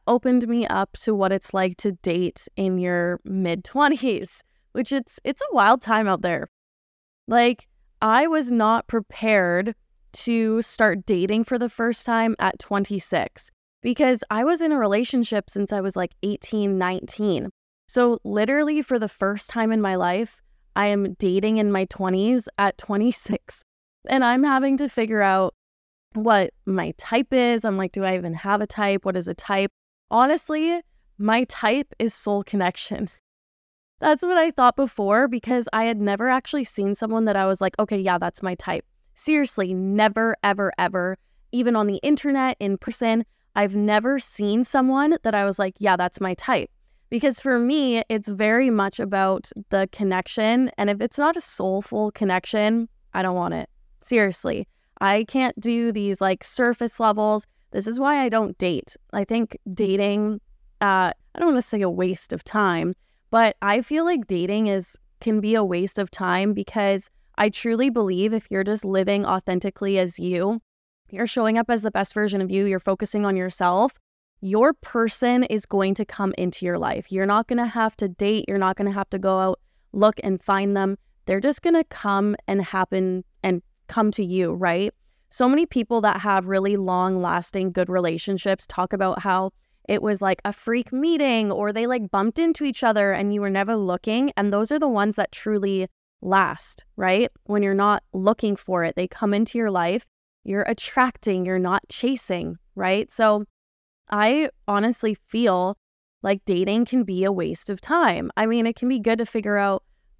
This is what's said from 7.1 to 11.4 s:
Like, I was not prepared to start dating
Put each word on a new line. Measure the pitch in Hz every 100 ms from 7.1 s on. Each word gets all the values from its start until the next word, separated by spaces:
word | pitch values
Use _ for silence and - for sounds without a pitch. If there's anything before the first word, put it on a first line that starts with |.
| _ -
Like, | 233 240 247 - _ _ -
I | 220 233 320
was | 311 247
not | 240 214 226 -
prepared | 226 - - 220 208 175 175 208 - _ _ _
to | - - 233 220 226
start | 233 - 214 190 -
dating | 185 190 214